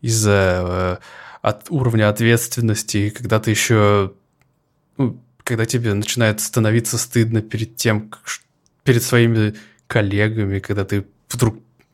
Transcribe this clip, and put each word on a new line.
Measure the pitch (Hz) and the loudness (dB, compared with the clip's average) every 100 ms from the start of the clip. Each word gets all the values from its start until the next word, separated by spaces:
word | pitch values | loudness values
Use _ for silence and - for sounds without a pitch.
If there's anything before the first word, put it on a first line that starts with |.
из-за, | 120 113 107 101 95 90 90 90 92 90 | -4 0 2 4 2 0 -2 -2 -4 -4
э, | - - - - | -10 -20 -20 -6
от | 110 - - | -4 -4 -4
уровня | 156 123 110 104 | -2 0 2 2
ответственности, | 104 117 117 - - 113 101 - 101 104 | 2 2 2 0 -2 -2 -2 -2 -2 -2
когда | - 117 107 | -4 -2 -2
ты | 110 | 0
еще, | 104 - 110 104 101 98 - _ _ _ _ _ _ _ - | 0 2 4 4 2 0 -6 _ _ _ _ _ _ _ -4
ну, | 123 - _ _ | -4 -4 _ _
когда | - 113 | -6 -2
тебе | 113 127 117 | -2 -2 0
начинает | 101 104 120 110 104 | -2 -2 0 0 0
становиться | - 120 107 113 113 117 | -4 0 2 2 0 -4
стыдно | - 120 113 113 | -2 0 2 0
перед | 110 110 110 - | -4 -6 -8 -4
тем, | 117 104 107 | -2 -2 -4
как | - - | -16 -14
ш-, | - _ _ _ _ | -14 _ _ _ _
перед | - 117 | 2 2
своими | - 120 117 113 107 104 - _ - | 4 4 4 4 0 -2 -14 _ -4
коллегами, | 117 101 101 107 110 98 98 | -2 0 0 0 -2 -4 -4
когда | - 101 | -4 -4
ты | 95 101 - _ - | -2 -4 -6 _ -10
вдруг, | - 113 - _ _ _ | -2 -2 -2 _ _ _